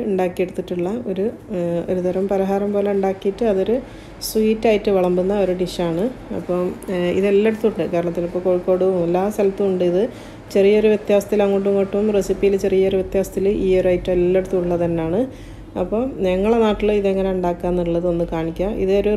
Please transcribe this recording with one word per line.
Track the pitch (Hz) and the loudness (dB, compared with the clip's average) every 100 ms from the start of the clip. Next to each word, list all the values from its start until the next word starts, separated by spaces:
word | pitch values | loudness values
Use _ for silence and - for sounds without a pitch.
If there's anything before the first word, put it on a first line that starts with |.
| 220 | 0
ഉണ്ടാക്കിയെടുത്തിട്ടുള്ള | 190 180 180 180 - 175 180 180 240 226 | 0 -2 -2 -4 -6 -6 -4 -4 -4 -4
ഒരു, | 185 214 - - 185 | -4 -4 -6 -8 -4
ഏഹ്, | 170 170 - | -2 -2 -2
ഒരു | 185 180 | -2 -2
തരം | 185 196 | -2 0
പലഹാരം | 196 190 196 202 202 | 0 0 0 0 0
പോലെ | 202 196 | 0 0
ഉണ്ടാക്കിയിട്ട് | 190 190 202 196 233 | 0 -2 -4 0 0
അതൊരു | 190 190 254 - - - - - | 2 0 -2 -4 -14 -18 -12 -4
സ്വീറ്റായിട്ട് | 220 220 220 233 208 208 190 | 0 2 2 2 2 2 2
വിളമ്പുന്ന | 180 180 185 208 | 4 2 2 0
ഒരു | 185 180 | 0 0
ഡിഷാണ്. | 175 - 170 165 240 - - 196 | -4 -2 -2 0 -2 -4 -10 -8
അപ്പം, | 180 180 180 - - | -4 -2 -2 -6 -6
ഏഹ്, | 180 175 185 | -2 0 2
ഇതെല്ലായിടത്തും | 202 196 220 214 220 | 2 4 2 2 0
ഉണ്ട്. | - 165 | 0 -2
കേരളത്തിൽ | 175 170 175 170 | -2 -2 -2 -4
ഇപ്പോൾ | 180 180 | -2 0
കോഴിക്കോടും | 180 185 180 190 185 | 0 2 2 2 2
എല്ലാ | 170 180 202 214 | 0 0 0 0
സ്ഥലത്തും | 196 196 202 | 0 0 0
ഉണ്ട് | 180 180 | 2 2
ഇത്. | 180 240 - - - - | 2 0 -4 -18 -18 -2
ചെറിയൊരു | 202 196 214 214 | 4 4 6 4
വ്യത്യാസത്തിൽ | 208 - 202 202 208 | 2 2 0 2 2
അങ്ങോട്ടും | 202 196 196 | 2 2 2
ഇങ്ങോട്ടും | 196 190 202 214 202 | 0 0 0 2 2
റെസിപ്പിയിൽ | 185 190 202 196 | 0 2 2 2
ചെറിയൊരു | 196 190 190 190 | 2 2 2 0
വ്യത്യാസത്തിൽ | 185 196 190 190 196 214 190 | 0 -2 -2 0 0 0 2
ഈ | 185 | 2
ഒരു | 180 | 4
ഐറ്റം | 180 190 180 | 2 0 2
എല്ലായിടത്തും | 175 185 185 190 | 2 2 0 -2
ഉള്ളത് | 175 175 170 | 0 0 0
തന്നെയാണ്. | 165 160 185 262 - - - - 190 | 0 0 -2 -2 -6 -16 -18 -10 -6
അപ്പം | 180 208 269 - 185 | -2 -2 -2 -2 0
ഞങ്ങളെ | 185 208 233 | 2 2 4
നാട്ടിൽ | 214 202 208 208 | 2 2 0 2
ഇതെങ്ങനെ | 196 190 190 185 | 2 0 0 0
ഉണ്ടാക്കുക | 175 175 180 | -2 -2 -2
എന്നുള്ളത് | 175 170 170 175 | 0 0 0 0
ഒന്ന് | 170 170 | 0 -2
കാണിക്കാം. | 165 165 165 190 - | -4 -4 -4 -4 -2
ഇതൊരു | 190 202 208 | 0 2 2